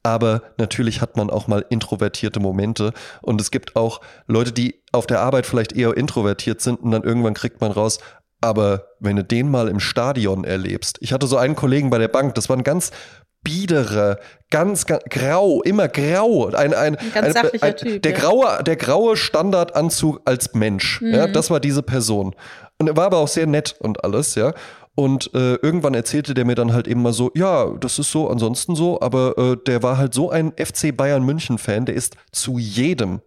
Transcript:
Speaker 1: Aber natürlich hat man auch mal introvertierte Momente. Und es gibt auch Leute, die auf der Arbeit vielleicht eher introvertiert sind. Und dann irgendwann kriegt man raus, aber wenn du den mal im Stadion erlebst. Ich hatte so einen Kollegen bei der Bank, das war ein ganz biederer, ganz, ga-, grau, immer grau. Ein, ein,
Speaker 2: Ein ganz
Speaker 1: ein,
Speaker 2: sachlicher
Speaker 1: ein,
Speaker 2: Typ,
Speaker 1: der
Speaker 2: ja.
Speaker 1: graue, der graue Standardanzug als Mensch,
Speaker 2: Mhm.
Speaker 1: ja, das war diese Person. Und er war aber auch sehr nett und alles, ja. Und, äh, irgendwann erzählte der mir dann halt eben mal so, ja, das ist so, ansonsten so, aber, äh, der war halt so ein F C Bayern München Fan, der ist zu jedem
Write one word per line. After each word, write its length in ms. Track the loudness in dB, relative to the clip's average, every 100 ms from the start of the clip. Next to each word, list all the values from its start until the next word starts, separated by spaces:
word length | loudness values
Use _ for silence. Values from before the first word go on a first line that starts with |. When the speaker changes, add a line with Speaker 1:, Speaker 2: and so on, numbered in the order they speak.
Speaker 1:
Aber 400 | 0 2 2 0 -4 -4
natürlich 420 | -4 0 -2 -2
hat 160 | -4 -2
man 140 | 0
auch 180 | -2 0
mal 160 | -2 0
introvertierte 680 | -4 -2 -2 -2 -2 -4 -2
Momente. 520 | -2 0 -2 -2 -4 -4 -18 -10
Und 180 | -2 -2
es 120 | -2
gibt 240 | -6 -4 -2
auch 260 | -2 -4 -18 -20 -2
Leute, 260 | 0 0
die 300 | 0 -2 -4 _
auf 140 | -2 0
der 160 | 0
Arbeit 240 | 2 0 0
vielleicht 280 | -2 -2
eher 220 | 0 0 0
introvertiert 640 | -2 0 0 0 -4 -2
sind. 200 | -2 -2
Und 80 | 0
dann 140 | 0
irgendwann 320 | 0 0 0 -2
kriegt 260 | -6 -4
man 100 | -2
raus, 280 | 0 -2 -2 -10 -20 _ _
aber 460 | 0 2 2 0 -6 _
wenn 160 | -2 -2
du 80 |
den 280 | 0 0 2
mal 160 | 2 0
im 120 | 0
Stadion 640 | -2 -2 -2 0 0 -2
erlebst. 540 | -2 -4 -4 -6 -8 -8
Ich 120 | -4
hatte 140 | -2 0
so 100 | 2
einen 180 | 2 0
Kollegen 360 | 2 2 2
bei 80 | 2
der 80 | 2
Bank, 260 | 2 0
das 160 | -2 0
war 80 | 0
ein 60 |
ganz 260 | 0 -2 -4 -10 -20 -20 _ _
biederer, 760 | -6 -4 0 0 2 2 2 0 -8 -20 _
ganz, 360 | 0 0 -2 -2
ga-, 140 | -2 -2
grau, 520 | -4 0 4 4 2
immer 240 | 2 2 2
grau. 600 | 0 0 2 2 2 2
Ein, 260 | 0 0
ein, 220 | 2 0 -2
Speaker 2:
Ein 160 | -4
ganz 140 | 0 2
Speaker 1:
ein, 60 |
Speaker 2:
sachlicher 320 | 2 2 2 0
Speaker 1:
ein, 80 | 0
Speaker 2:
Typ, 260 | -4 -2
Speaker 1:
der 100 | 0
Speaker 2:
ja. 40 | 0
Speaker 1:
graue, 460 | 2 4 2 2
der 120 | -2 -2
graue 420 | 2 2 2 2
Standardanzug 1040 | 0 0 2 2 2 0 0 0 0 0 -2
als 280 | -2 0
Mensch, 480 | 0 2 0 -2 -2
Speaker 2:
Mhm. 120 | 0
Speaker 1:
ja, 140 | 2 4
das 220 | 2 2
war 100 | 0
diese 240 | 2 0
Person. 520 | 0 -2 0 0 -2 -6 -18 -20 -20 _
Und 80 | 0
er 100 | 2
war 80 | 2
aber 100 | 2
auch 100 | 2
sehr 200 | 0 2
nett 280 | 0 -2 -6
und 240 | -6 -4
alles, 320 | -2 0 0 0
ja. 180 | -2 -2 -18 -20 -8 0
Und, 380 | 2 2 -2
äh, 220 | 0 0 2
irgendwann 400 | 2 2 2 0
erzählte 400 | 0 -4 -2 0
der 100 | 0
mir 100 | 2
dann 160 | 2
halt 160 | 0 0
eben 140 | 0
mal 120 | 0
so, 180 | 2 0
ja, 320 | 0 2 2 0 -2
das 180 | -6 -4
ist 120 | -2
so, 180 | 0 0
ansonsten 460 | 0 0 -2 -2 0
so, 260 | 0 2
aber, 360 | 0 2 2 2
äh, 200 | 0 0 0
der 160 | 0
war 140 | 2 2
halt 160 | 0
so 160 | 0 0
ein 240 | 0 -2 -4
F 160 | -6
C 200 | -2 -2
Bayern 320 | 0 0 2
München 340 | 0 -2 -2 -4
Fan, 280 | -2 -2 -2
der 100 | -4
ist 200 | -6 -10 _
zu 280 | -8 -4 -4
jedem 600 | -4 0 0 0 -2 -4